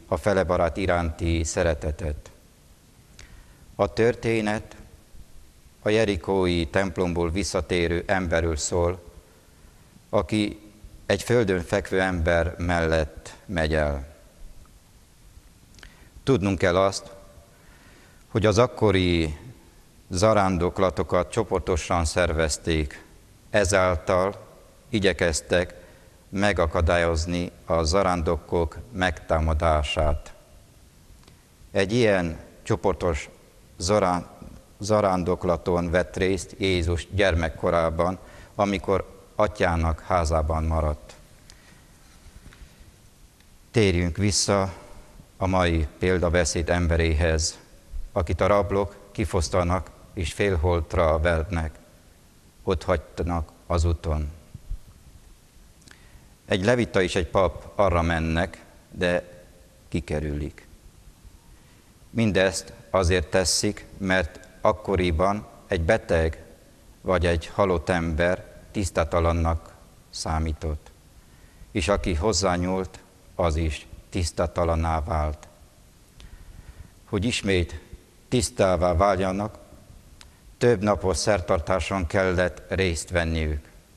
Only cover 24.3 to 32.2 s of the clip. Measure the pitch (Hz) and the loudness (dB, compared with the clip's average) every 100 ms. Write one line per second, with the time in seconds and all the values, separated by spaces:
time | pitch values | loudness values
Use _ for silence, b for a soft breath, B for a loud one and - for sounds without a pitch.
24.3 | 101 - - - - - 113 95 87 87 | -2 -14 -20 -20 -20 -6 0 0 2 0
25.3 | 80 - 90 90 - B B B B - | -2 0 0 0 -6 B B B B -10
26.3 | 95 104 92 82 92 87 87 85 82 82 | -2 0 2 0 2 2 2 2 0 -2
27.3 | 87 87 - - 82 80 95 95 87 82 | -4 -6 -8 -2 0 2 2 2 0 0
28.3 | 85 - 90 82 - - 95 90 82 - | -2 -2 -2 -2 -4 -14 -4 -2 -2 -2
29.3 | 82 80 78 82 76 73 - 78 71 - | 0 0 0 2 2 0 -2 0 -2 -6
30.3 | - - - - - - - - - b | -20 -20 -20 -20 -20 -20 -20 -20 -20 b
31.3 | b b b - 98 95 117 113 95 | b b b -6 -2 0 4 4 4